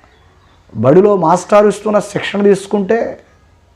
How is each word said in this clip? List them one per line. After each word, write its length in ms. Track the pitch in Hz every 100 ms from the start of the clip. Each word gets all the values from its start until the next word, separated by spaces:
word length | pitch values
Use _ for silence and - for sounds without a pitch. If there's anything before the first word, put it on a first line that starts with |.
| _ _ _ _ _ _ _ 113
బడిలో 400 | 123 175 208 202
మాస్టర్ 520 | 160 180 - 208 208
ఇస్తున్న 320 | 202 214 208
శిక్షణ 420 | 190 170 - 202
తీసుకుంటే 800 | 202 190 - 208 190 226 - - _ _ _ _ _